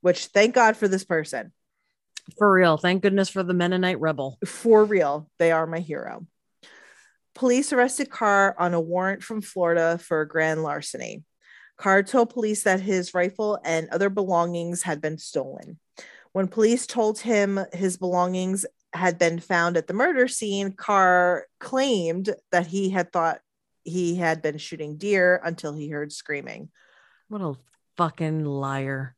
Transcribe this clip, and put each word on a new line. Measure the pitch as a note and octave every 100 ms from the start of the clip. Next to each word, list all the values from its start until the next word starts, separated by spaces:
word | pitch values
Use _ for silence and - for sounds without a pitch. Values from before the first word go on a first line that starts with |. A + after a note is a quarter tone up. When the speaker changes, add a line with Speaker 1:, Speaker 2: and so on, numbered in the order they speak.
Speaker 1:
which, | F3+ F3+ -
thank | G3 G#3+
God | B3+ A3+ A3
for | G#3
this | F#3+
person. | F#3+ E3 D3+ C3 G#2+ _ _ _ _ _ _ - - -
Speaker 2:
For | G#3
real. | F#3+ F3+ D#3
Thank | F3+ F#3
goodness | G3 G3 F#3+
for | F#3+
the | F3+
Mennonite | F3+ F3 F#3 F#3 D#3+
rebel. | D#3+ C#3+ C3+ - G3
Speaker 1:
For | - A#3 G#3+
real. | G#3+ G3+ D3+ D3 D#3 -
They | E3
are | E3 D#3+
my | E3
hero. | E3 D3 - - E3 _ _ _ - - - _ _ _ _
Police | - B3+ B3 C#4+
arrested | C4 B3 - C#4
Carr | - G#3+ G3+ G3 -
on | F3
a | F3
warrant | E3 F3+ F#3 F#3+
from | - A3
Florida | G3+ F#3+ E3+ E3+ E3 E3+
for | - D#3+
grand | D3+ D#3+ D#3+ D#3+
larceny. | D#3 D3 D3+ C3 A1+ - - _ _ - - -
Carr | G3+ F#3+
told | G3 C4 A#3
police | - A3 G#3+
that | G#3 F#3+
his | F#3+ F#3 F3+
rifle | F3+ F3+ F#3 G#3+ G#3
and | - E3 D#3+
other | E3+ G3
belongings | G3 F#3+ F3 E3+ F3 E3+ F3
had | E3+ D3+
been | D#3 D#3+
stolen. | - D3+ C3+ C#3 - D#3+ _ - - - _
When | F#3+ F#3
police | G#3+ A3+ A#3+ -
told | A#3+ G#3+ G#3+
him | A3+ G#3+ G3+ G3 F#3+
his | F3 F#3+ F3+
belongings | F#3 F3+ F3+ F#3 F#3 F#3+ - _ _
had | E3 F#3 E3+
been | E3+ E3+
found | - F3 E3+ F3
at | D#3
the |
murder | F#3+ D4 C#4+ B3+
scene, | - G#3+ G3 G3
Carr | G3 - G3+ F#3 F3+ F3+ F3 F#2 _
claimed | - C4 C#4 A3 E3 F3 F#3+ F#3+ _
that | F3 E3+
he | F#3+ F#3+
had | F#3+ F3
thought | F3+ E3 D#3 _ _ _ _
he | - F3+ F3 F3+
had | E3 D#3+
been | D3+ D3+
shooting | - E3 D3+ D3+
deer | G3+ G3 F3+ F3+
until | E3+ E3 D#3
he | D3+ D3
heard | D3 D3
screaming. | - - D3 - G#1+ D#3+ _ _ _ _ _ -
Speaker 2:
What | G#3
a | F3 C3 _ _ _ -
fucking | E3+ - D#3+ D#3
liar. | D3 C#3 C#3 C3+ C3+ C3+ C3+